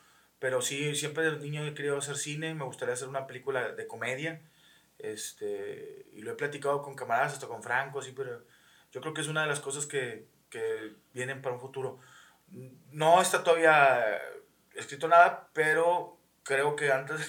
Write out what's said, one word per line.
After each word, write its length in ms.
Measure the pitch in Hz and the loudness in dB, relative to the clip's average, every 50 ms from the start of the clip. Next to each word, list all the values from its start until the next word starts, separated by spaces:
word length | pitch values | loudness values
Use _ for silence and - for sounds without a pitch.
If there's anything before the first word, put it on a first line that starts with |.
| _ _ _ _ _ _ _ _ | _ _ _ _ _ _ _ _
Pero 220 | 135 131 131 127 | -4 -2 -2 0
sí, 340 | 127 - 143 139 147 151 143 | -2 -2 -4 -2 -4 -2 -2
siempre 280 | 143 147 - 147 160 160 156 | -4 -4 -4 -2 -2 -2 -2
de 80 | 151 | -2
niño 280 | 147 147 147 147 151 151 | -4 -8 -8 -6 -6 -6
he 80 | 151 147 | -6 -8
querido 240 | 147 143 143 143 | -4 -4 -2 -2
hacer 200 | 143 139 147 139 | -2 -4 -6 -6
cine. 360 | 135 - 151 147 151 160 160 160 | -6 -6 -6 -6 -6 -6 -6 -6
Me 80 | 156 139 | -6 -8
gustaría 280 | 127 - - 127 120 123 | -10 -8 -6 -4 -4 -4
hacer 140 | 123 139 | -4 -6
una 200 | 131 139 135 135 | -6 -6 -8 -8
película 420 | - 127 123 - 139 135 127 120 107 | -8 -14 -8 -6 -2 -2 -2 -2 -2
de 180 | - - - | -6 -8 -12
comedia. 540 | - - 107 117 120 131 135 151 165 160 160 - _ _ _ - - - _ _ _ _ | -12 -8 -6 -4 -4 -4 -4 -4 -6 -8 -8 -16 _ _ _ -20 -20 -20 _ _ _ _
Este, 1080 | _ - 107 110 107 - - - - 107 104 104 98 98 101 95 - - - - - - - - | _ -10 -10 -8 -8 -10 -12 -10 -8 -6 -6 -6 -6 -8 -10 -10 -12 -14 -16 -16 -20 -20 -20 -18
y 80 | 107 | -14
lo 100 | 107 117 | -10 -10
he 40 | 117 | -6
platicado 460 | - 147 143 - 139 139 139 143 143 | -6 -6 -6 -6 -4 -2 -2 -2 -2
con 140 | 143 139 131 | -2 -8 -10
camaradas, 380 | 123 123 117 117 120 139 143 - | -10 -4 0 2 2 2 0 -2
hasta 140 | - 127 | -8 -10
con 140 | 120 117 107 | -10 -12 -12
Franco, 380 | 107 117 120 131 139 143 139 139 | -6 -2 -2 -2 -2 -4 -8 -8
así, 140 | 123 127 123 | -10 -8 -8
pero 280 | 135 131 123 120 120 - _ _ _ _ _ _ _ _ _ | -8 -8 -8 -8 -12 -14 _ _ _ _ _ _ _ _ _
yo 100 | - 127 | -12 -8
creo 120 | 135 156 156 | -8 -6 -4
que 80 | 160 | -4
es 60 | 147 | -4
una 140 | 151 156 156 | -2 -2 -2
de 60 | 156 | 0
las 120 | 151 143 147 | 0 -2 -4
cosas 260 | - 139 135 147 143 | -4 -6 -6 -6 -8
que, 400 | - - 135 127 120 110 107 107 _ _ _ _ _ | -4 -4 -4 -4 -4 -8 -12 -16 _ _ _ _ _
que 440 | - 117 113 113 110 110 110 107 - - _ _ _ | -8 -6 -4 -4 -4 -4 -8 -12 -14 -18 _ _ _
vienen 280 | 120 127 135 135 131 | -8 -6 -6 -8 -6
para 120 | 135 135 123 | -6 -6 -6
un 60 | 123 | -6
futuro. 380 | 131 131 - 135 127 123 127 - - - - - - - _ _ _ _ - 123 131 127 - - _ - | -10 -10 -8 -6 -6 -6 -8 -10 -20 -20 -20 -20 -20 -20 _ _ _ _ -16 -16 -16 -16 -18 -20 _ -16
No 300 | 139 151 156 160 170 185 | -4 2 6 8 8 8
está 220 | 185 180 - 175 - | 8 4 2 2 4
todavía 760 | 180 165 165 165 160 156 147 139 135 127 120 113 107 98 78 69 64 - - - _ _ _ _ _ - | 4 6 8 8 8 10 10 10 8 8 6 4 0 0 -2 -4 -8 -12 -16 -18 _ _ _ _ _ -12
escrito 340 | 117 120 - 143 139 160 | -12 -10 -10 -6 -4 2
nada, 420 | 160 170 170 175 185 - - - - _ | 8 10 10 10 10 6 -2 -12 -6 _
pero 640 | 156 156 156 156 160 165 170 175 175 175 - - _ _ _ _ _ _ | 0 2 4 4 4 4 4 2 2 -2 -6 -14 _ _ _ _ _ _
creo 320 | - - 135 143 151 147 | 0 0 2 2 2 0
que 160 | 147 151 143 | 2 2 2
antes 280 | 135 135 143 147 156 156 | 2 2 0 -4 -6 -6
de 60 | 151 | -6